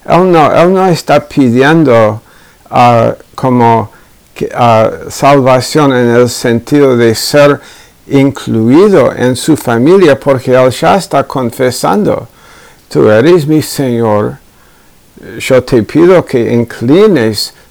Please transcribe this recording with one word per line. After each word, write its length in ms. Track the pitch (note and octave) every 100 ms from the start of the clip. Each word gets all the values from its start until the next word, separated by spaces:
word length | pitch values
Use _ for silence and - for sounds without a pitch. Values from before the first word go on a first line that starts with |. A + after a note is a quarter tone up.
| -
él 260 | E3 F#3
no, 220 | E3+ C#3
él 200 | F#2+ F3
no 140 | F#3+ F#3
está 400 | D#3+ - D3 -
pidiendo, 920 | - B2+ A#2+ C3+ E3 D3 A#2 G#2+ A2 - _ _ _ _
ah, 440 | - B2 A#2 A2+ A2 - -
como 560 | C3 B2 A#2 A2+ A2 - _ _ _
que, 160 | - A2
ah, 360 | - A#2+ A2 A2 - A#2+
salvación 840 | - C#3 C#3+ B2+ B2+ - D#3 C#3+
en 160 | B2+ A#2+
el 200 | A#2 B2
sentido 680 | - B2+ A#2 - D3 C#3 B2
de 180 | A#2 A2
ser 460 | - D3 C#3+ C#3 - - - _ -
incluido 1080 | C#3 C#3 B2+ - A2+ A2+ C#3+ G#3 F#3 B2
en 220 | - B2 B2+
su 200 | - D3+
familia, 640 | - A#2 C3+ G3 F3 C#3
porque 340 | - C3 C3+
él 180 | B2+ B2+
ya 240 | B2 E3 F#3+
está 280 | E3+ C#3+
confesando, 1040 | C3 C#3 A#2+ - B2+ B2 - G3 F#3 - - _ - - - _ _
"Tú 200 | D3+ G#2+
eres 380 | G#2+ C#3 F3+ D3
mi 140 | D#3
Señor, 760 | - - C3+ A#2 A2+ G#2 A#2 C#3 _ _ _ _ _ _ _ - - -
yo 240 | - B2+
te 200 | B2+ B2
pido 420 | G2+ D3 E3+ F3+ -
que 280 | B2 A2
inclines 1000 | A#2+ A#2 - A#2 D#3+ G#3+ D#3+ A2 G#2 - - _